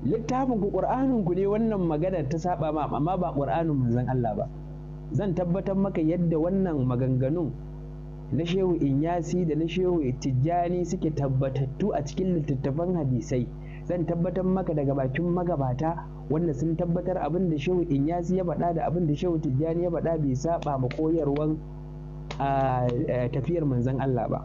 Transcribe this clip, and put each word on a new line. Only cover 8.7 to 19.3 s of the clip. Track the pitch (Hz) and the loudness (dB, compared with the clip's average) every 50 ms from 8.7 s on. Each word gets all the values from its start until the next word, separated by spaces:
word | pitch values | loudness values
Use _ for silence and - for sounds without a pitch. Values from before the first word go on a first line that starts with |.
| 170 156 | 2 2
Inyasi | - 143 135 139 151 165 175 180 160 156 160 180 180 | 2 2 2 2 2 2 0 0 0 0 0 0 2
da | 160 147 | 2 2
na | 147 165 165 | 0 0 0
Shehu | 160 185 185 180 180 170 147 127 127 - | 0 0 2 2 2 2 2 0 -2 -2
Tijjani | - 143 127 127 131 160 170 175 175 175 180 180 175 | -2 0 2 2 2 2 2 2 2 2 0 0 0
suke | 160 196 180 - 160 151 | -2 -2 0 0 -2 0
tabbatattu | 147 143 135 135 131 139 135 131 135 139 - - - 180 208 - | 0 0 0 2 2 0 0 0 0 -2 -2 -2 -2 -2 0 0
a | - | 0
cikin | 143 - - - 185 190 180 165 | -4 -4 -2 -2 0 0 0 0
littattafan | 147 147 139 123 135 139 135 147 170 180 185 175 | 0 0 -2 0 0 -2 0 0 0 0 0 0
hadisai. | 151 135 127 120 107 - 139 123 113 110 - - - - - - - | 0 2 0 0 0 0 -2 -2 -2 -2 -6 -12 -12 -12 -12 -12 -6
Zan | - 170 180 160 | -4 -2 -2 0
tabbatar | 147 170 170 170 185 175 185 180 | -2 0 0 0 0 0 0 0
maka | 185 185 190 185 180 165 | 2 2 2 0 0 0
daga | 151 139 135 139 139 | 0 2 2 2 2
bakin | 135 131 131 - 170 175 | 0 0 0 0 0 0
magabata | 175 180 180 175 175 143 135 127 123 131 156 160 170 165 - - - - - - | 0 0 0 0 0 0 0 -2 0 0 0 -2 -2 -2 -6 -10 -12 -12 -4 -2
wanda | 135 160 175 165 143 | 0 0 2 0 0
sun | 127 147 160 165 | 0 0 0 0
tabbatar | 160 180 175 170 180 170 185 180 175 | 0 0 0 0 0 0 0 -2 0
abin | - 147 151 180 190 175 | 0 0 0 0 2 2
da | 160 147 | 0 0
Shehu | 127 180 180 180 165 | 0 0 2 2 2
Inyasi | - 139 139 139 151 170 175 170 160 180 185 | 2 2 2 2 2 0 -2 0 0 0 0
ya | 185 | 0
faɗa | 170 151 - 160 175 170 | 0 -2 0 0 0 0
da | 165 - - | 0 0 0
abin | 151 175 180 151 | 0 0 2 2
da | 147 | 0
Shehu | 143 185 180 | 0 0 0